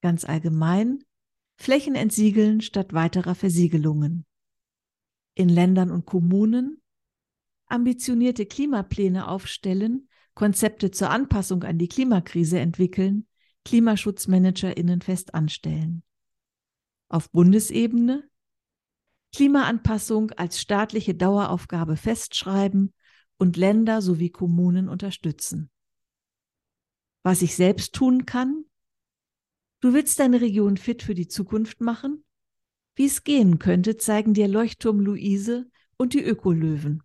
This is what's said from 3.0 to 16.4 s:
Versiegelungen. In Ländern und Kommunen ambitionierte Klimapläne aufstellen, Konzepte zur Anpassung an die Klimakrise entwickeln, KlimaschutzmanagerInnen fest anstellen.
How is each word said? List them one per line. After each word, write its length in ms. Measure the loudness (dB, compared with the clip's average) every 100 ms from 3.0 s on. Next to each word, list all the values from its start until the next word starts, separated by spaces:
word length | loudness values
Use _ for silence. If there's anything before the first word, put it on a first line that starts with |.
| 0 -2 -4
Versiegelungen. 920 | -2 0 2 2 2 0 0 -2 -4 -10 _ _ _ _ _ _ _ _ _ _
In 160 | 0 4
Ländern 400 | 4 4 4 2
und 160 | -2 -4
Kommunen 800 | 0 2 2 2 0 -2 -8 _ _ _ _ _ _ _ _ _
ambitionierte 800 | -2 0 -2 -2 2 2 0 -6
Klimapläne 800 | -4 -2 -2 -4 -2 0 0 -4
aufstellen, 800 | -8 -8 -10 -4 -2 -2 -4 -8 _ _ -2
Konzepte 560 | 0 2 0 0 -4
zur 180 | -2 -2
Anpassung 540 | -2 0 -2 0 -4
an 160 | -2 -2
die 80 | -2
Klimakrise 720 | -2 0 0 0 -2 0 0
entwickeln, 680 | -2 0 -2 0 -2 -2 -6 _ _ _ 0
KlimaschutzmanagerInnen 1400 | 2 4 2 -2 -6 0 4 4 2 -4 -2 -2 -2
fest 320 | -2 -6 -4
anstellen. 680 | -4 -4 -4 -8 -6 -6 -8 -12 _ _ _